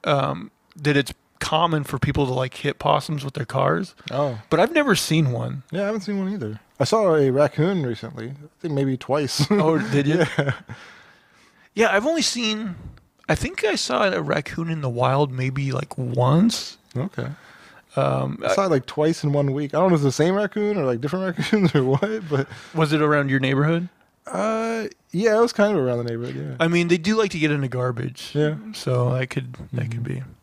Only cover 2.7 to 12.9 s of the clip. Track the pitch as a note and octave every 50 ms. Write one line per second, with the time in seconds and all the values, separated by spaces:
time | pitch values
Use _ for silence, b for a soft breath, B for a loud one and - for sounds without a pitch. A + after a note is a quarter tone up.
2.7 | - _ - D3 D3+ C#3+ - - D#3 C#3+ C3+ C#3 - D3 B2+ - - C3+ C3+ C#3+
3.7 | D#3+ E3+ F#3+ - _ _ - - - C3+ D3 C#3 A#2+ A2 - _ D#3+ D3+ G3 B3+
4.7 | E4+ D#4 D4 C4+ G3 - - - D#3 D#3+ D#3 C3 B2 A#2+ A#2+ B2 B2+ C#3 - _
5.7 | - F3+ G3+ G3+ A3 A3 F#3+ G#3 G#3 G3 F#3+ F#3+ G#3 G3 B2 G#2+ A2 G#2+ _ _
6.7 | _ _ C3+ - G#3 A3+ G#3+ F#3 D#3+ D#3 C#3 C3+ B2+ C#3 D3+ C3+ - - D3+ F#3
7.7 | G3+ F3+ C#3 B2 A2+ - - A#2 C#3 A2+ A2 A#2+ C#3 C#3+ D3 - _ _ - E3
8.7 | D3 C#3 C#3 C3+ C3 A#2+ - - C3 D#3 D3 B2+ - - D3 - G#3 G3+ E3 D#3
9.7 | D#3+ D3+ - A2+ C3 C#3+ C#3 C#3+ D#3 F3+ D#3+ - - - C#3+ C#3 B2 - - B
10.7 | A#2 B B B B B B B B B B B B B B B B B B B
11.7 | B G3+ A3+ G3+ F#3 G3+ A3 D4+ E4 E4 A#3+ - - A#3+ A#3+ G#3+ G#3+ G#3+ A3+ G3+
12.7 | F3 - - -